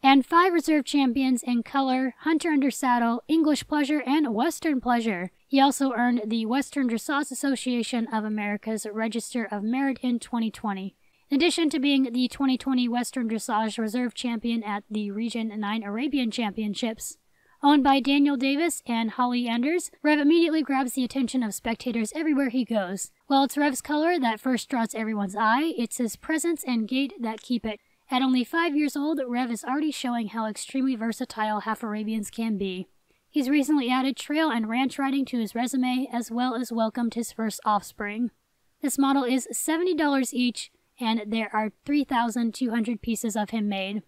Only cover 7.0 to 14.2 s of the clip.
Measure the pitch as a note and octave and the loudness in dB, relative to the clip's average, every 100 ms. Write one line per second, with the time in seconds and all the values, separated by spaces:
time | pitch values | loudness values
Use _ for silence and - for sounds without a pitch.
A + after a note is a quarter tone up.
7 | - C#4+ D4 B3+ C#4 B3+ - B3 A3 A#3+ | -2 -2 -2 -4 -2 0 0 -2 0 -2
8 | A3+ A3 G#3+ G#3+ G#3 G#3 A3 A3 G#3+ G#3 | -2 -2 -2 -2 -2 -4 -4 -6 -4 -4
9 | A3+ A3+ - B3 A3 G#3 G#3+ B3+ C#4 B3+ | -4 -4 -6 -6 -4 -4 -2 0 0 -2
10 | B3+ B3 - A#3 A3+ - G#3+ G3 G3 _ | -2 -2 -2 -2 -2 -4 -6 -4 -8 _
11 | _ _ _ C#4 E4+ - E4 D4+ C#4 C#4 | _ _ _ 2 2 2 0 2 2 4
12 | C4 A#3+ B3 - C#4 B3+ - B3+ B3 A#3+ | 2 0 -4 0 0 0 0 0 2 0
13 | B3 - A3+ A3 - G#3+ A3 G#3 A3 A3+ | -4 -4 -2 -2 -2 0 0 -2 -2 -2
14 | B3 - | -4 -4